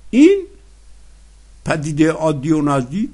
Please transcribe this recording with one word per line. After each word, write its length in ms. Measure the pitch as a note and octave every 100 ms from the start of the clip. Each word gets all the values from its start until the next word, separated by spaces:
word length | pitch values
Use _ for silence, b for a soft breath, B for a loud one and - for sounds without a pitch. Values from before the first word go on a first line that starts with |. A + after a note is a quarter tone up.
| -
این 320 | A#3 E4 G4+ F4 - - - - - - - - - - -
پدیده 460 | - D#3+ D3+ D3 D#3
عادی 420 | D#3 D#3+ D3 D3
و 100 | D#3
نزدیک 480 | D3 C#3 B2 F#3 B3+